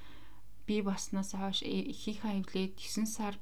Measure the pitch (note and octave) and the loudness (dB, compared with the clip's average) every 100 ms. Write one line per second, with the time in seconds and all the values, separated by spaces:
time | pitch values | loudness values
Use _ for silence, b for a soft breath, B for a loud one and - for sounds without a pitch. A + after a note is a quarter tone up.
0 | B B B B B - - G#3+ G3 G3 | B B B B B -4 2 2 4 2
1 | - G3 F#3+ G3 G3 - - F#3+ F#3 - | 0 0 0 0 0 0 2 0 0 -2
2 | G#3+ G#3 G#3+ G3 F#3+ F#3+ F#3+ - - G#3 | -2 0 2 2 2 2 2 0 -2 0
3 | A3 - G#3 G3+ | 0 2 -2 -2